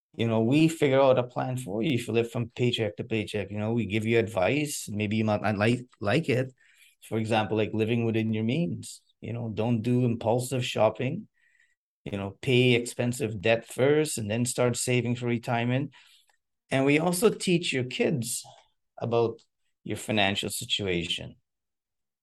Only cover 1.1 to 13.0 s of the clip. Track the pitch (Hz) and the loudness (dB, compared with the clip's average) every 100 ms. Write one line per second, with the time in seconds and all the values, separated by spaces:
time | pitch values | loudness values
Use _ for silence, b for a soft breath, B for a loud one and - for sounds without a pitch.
1.1 | 127 127 - 131 127 127 104 113 120 - | 4 2 -4 -4 -4 -4 -2 0 0 0
2.1 | 113 113 - 117 - 123 117 107 - 123 | 0 0 -2 -6 -2 -2 0 -4 -4 -4
3.1 | 113 98 104 92 104 107 117 101 107 107 | -4 -2 -6 -6 -4 -2 -2 -2 -2 2
4.1 | 117 101 95 92 139 147 - - 104 107 | 2 2 0 2 2 -2 -6 -8 -4 -2
5.1 | 110 110 104 98 101 107 123 - _ 104 | 0 2 2 0 2 2 2 -4 _ 0
6.1 | 127 165 120 135 - b b b b - | 0 2 -2 -2 -8 b b b b -6
7.1 | 110 110 110 104 107 104 107 110 120 113 | -4 0 0 2 0 0 0 0 0 0
8.1 | 113 110 110 110 143 175 110 107 - _ | 0 0 0 0 -2 -2 -6 -10 -18 _
9.1 | _ 113 117 117 107 110 120 107 123 123 | _ -12 -8 -8 -2 0 0 2 2 2
10.1 | 117 110 120 123 131 123 117 110 - 127 | 0 0 0 0 -4 -4 2 2 2 -4
11.1 | 175 220 _ _ _ _ _ _ _ - | -4 -10 _ _ _ _ _ _ _ -8
12.1 | 101 98 - - 127 127 117 120 - | -6 -6 -6 2 4 6 4 2 -4